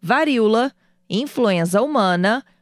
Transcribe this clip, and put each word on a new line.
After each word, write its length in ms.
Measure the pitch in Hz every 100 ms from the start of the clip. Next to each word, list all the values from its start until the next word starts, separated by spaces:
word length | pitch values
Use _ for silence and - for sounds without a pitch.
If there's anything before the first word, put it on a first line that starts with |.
varíola, 720 | 165 269 311 247 214 220 269 - _ _ -
influenza 720 | 185 285 - 220 175 165 196
humana, 640 | 277 285 190 175 190 254 - _